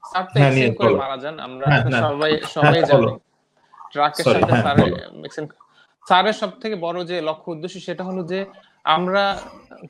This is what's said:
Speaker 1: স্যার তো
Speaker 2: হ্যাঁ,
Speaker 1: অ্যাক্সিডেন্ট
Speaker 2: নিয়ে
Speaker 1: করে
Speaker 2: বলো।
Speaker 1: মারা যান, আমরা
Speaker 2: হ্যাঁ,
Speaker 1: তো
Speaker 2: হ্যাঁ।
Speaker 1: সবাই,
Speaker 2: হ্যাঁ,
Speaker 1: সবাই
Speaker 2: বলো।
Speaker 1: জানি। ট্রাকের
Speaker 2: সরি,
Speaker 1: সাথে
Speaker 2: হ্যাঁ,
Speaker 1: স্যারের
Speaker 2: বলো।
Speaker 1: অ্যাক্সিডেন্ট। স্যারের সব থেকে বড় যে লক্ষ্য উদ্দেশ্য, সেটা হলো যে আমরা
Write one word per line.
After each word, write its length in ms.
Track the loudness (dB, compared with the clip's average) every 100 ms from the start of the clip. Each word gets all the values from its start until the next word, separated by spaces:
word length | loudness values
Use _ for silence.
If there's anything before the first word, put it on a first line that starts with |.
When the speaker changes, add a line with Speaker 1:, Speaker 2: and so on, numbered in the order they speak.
| -6
Speaker 1:
স্যার 180 | -6
তো 60 | -4
Speaker 2:
হ্যাঁ, 120 | 4
Speaker 1:
অ্যাক্সিডেন্ট 120 | 4
Speaker 2:
নিয়ে 200 | 4 2
Speaker 1:
করে 140 | 2 2
Speaker 2:
বলো। 100 | 2
Speaker 1:
মারা 180 | -2 -8
যান, 240 | -10 -12
আমরা 260 | -14 -6 2
Speaker 2:
হ্যাঁ, 160 | 2
Speaker 1:
তো 60 | 2
Speaker 2:
হ্যাঁ। 120 | 0
Speaker 1:
সবাই, 320 | 0 0 0
Speaker 2:
হ্যাঁ, 80 | -2
Speaker 1:
সবাই 320 | -4 0 2
Speaker 2:
বলো। 100 | 4
Speaker 1:
জানি। 360 | 4 4 2 -4 _ _ _ _ _ _ -14
ট্রাকের 320 | -2 -2 0
Speaker 2:
সরি, 80 | 2
Speaker 1:
সাথে 200 | 2 4
Speaker 2:
হ্যাঁ, 100 | 2
Speaker 1:
স্যারের 220 | 4 4
Speaker 2:
বলো। 120 | 2 0
Speaker 1:
অ্যাক্সিডেন্ট। 560 | -10 -16 -16 -12 -12 _ _ _ _ _ 2
স্যারের 260 | 4 4
সব 280 | 0 -6 -8
থেকে 140 | -8
বড় 300 | -6 -6 -6
যে 160 | -6 -4
লক্ষ্য 320 | -4 -6 -8
উদ্দেশ্য, 280 | -10 -10 -12
সেটা 240 | -10 -8
হলো 180 | -8 -8
যে 220 | -6 -6 -8 -14 _ _
আমরা 560 | 0 0 2 0 -2 -4 -10 -20 -20 -20 -20